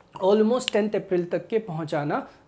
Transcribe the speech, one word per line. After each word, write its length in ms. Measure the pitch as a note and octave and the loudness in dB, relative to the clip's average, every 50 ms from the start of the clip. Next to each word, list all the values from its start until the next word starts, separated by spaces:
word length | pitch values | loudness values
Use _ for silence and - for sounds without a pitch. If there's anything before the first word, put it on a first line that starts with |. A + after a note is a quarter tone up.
| _ _ - - F#3+ | _ _ -6 0 2
almost 480 | F#3+ G#3 G#3+ G#3+ G#3+ B3 B3+ B3 - | 4 6 6 6 4 2 0 0 0
टेंथ 180 | - G#3 G#3 G#3+ | 0 0 2 2
अप्रैल 340 | G#3+ G3 G3 - F#3 F3 E3+ | 0 -2 -2 0 0 -2 0
तक 240 | F3 - E3+ E3+ - | 0 -4 -6 -4 -2
के 100 | A3+ A3 | -4 -4
पहुंचाना 680 | A3 - D#3+ D#3+ E3 D#3 E3+ D3+ D3 D3 F#3+ C4+ C4+ - - - _ | -4 -4 -8 -6 -6 -4 -2 -2 -2 -2 -2 -4 -6 -8 -16 -20 _